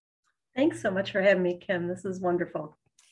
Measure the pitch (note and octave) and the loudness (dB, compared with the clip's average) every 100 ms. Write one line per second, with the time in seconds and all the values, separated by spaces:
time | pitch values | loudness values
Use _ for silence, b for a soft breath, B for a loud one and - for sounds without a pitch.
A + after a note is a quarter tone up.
0 | _ _ _ _ _ B3+ D#4 - A3 F#3 | _ _ _ _ _ 0 0 0 -2 -2
1 | G3 G3+ G3 F#3+ F3+ F3+ - F3+ F3 F3+ | -2 2 4 4 2 -2 -4 -2 -2 -6
2 | G3 F#3 F#3 F3 E3+ E3 D#3 - _ _ | -6 -4 0 0 -2 -6 -10 -16 _ _
3 | b | b